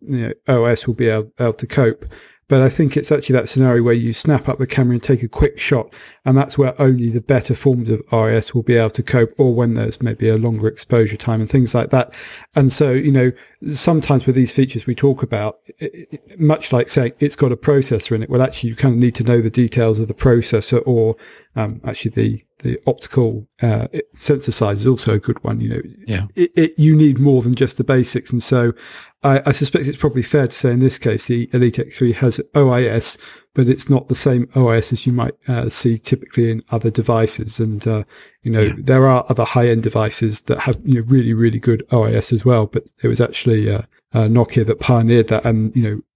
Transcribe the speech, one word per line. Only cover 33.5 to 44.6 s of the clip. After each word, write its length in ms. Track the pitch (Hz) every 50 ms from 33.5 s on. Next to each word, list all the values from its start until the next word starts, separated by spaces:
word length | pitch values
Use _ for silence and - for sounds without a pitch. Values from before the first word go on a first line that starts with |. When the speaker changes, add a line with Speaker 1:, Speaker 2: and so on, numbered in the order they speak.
| -
Speaker 1:
but 140 | 139 127
it's 220 | 120 131 - - -
not 180 | 139 123 -
the 80 | - 123
same 320 | - - 143 123 123 120 - -
O 120 | 131 127
I 100 | 117 113
S 160 | 113 - - 127
as 120 | - -
you 80 | 127 120
might, 200 | 123 120 123 - _ _
uh, 220 | - 123 120 120 117
see 280 | - - - 120 117
typically 520 | 113 - - 127 - - - - 131 120 113
in 120 | 113 110 - -
other 180 | 120 113 - 113
devices. 680 | - - 110 - 117 113 113 107 - - 113 107 - -
And, 260 | 113 110 107 104 -
uh, 160 | 113 110 107 101 _ _ - - _ _ _ -
you 80 | 120
know, 100 | 113 110
Speaker 2:
Yeah. 120 | 107 104 -
Speaker 1:
there 300 | - - - 131 131 131
are 180 | 135 131 123 -
other 160 | - 123 117 110
high-end 400 | - - 127 120 120 113 113 110
devices 600 | 113 - 113 107 107 - - 120 110 107 - -
that 180 | - 123 -
have, 180 | - 131 113 - -
you 120 | 143 127 117
know, 40 | 113
really, 260 | 117 135 131 117 117 113
really 260 | 110 117 113 110 110
good 240 | - 123 117 113 - -
O 120 | 131 117 107
I 100 | 110 113
S 180 | 113 - -
as 140 | 123 107 -
well. 200 | 127 120 113 107
But 200 | - - - - _ _ _ -
it 40 |
was 120 | 117 113 117
actually, 480 | 120 - - - - 123 113 107 107 104
uh, 140 | 101 110 - _ _ _ _ _ -
uh, 120 | 113 110
Nokia 400 | 107 113 120 113 - - 123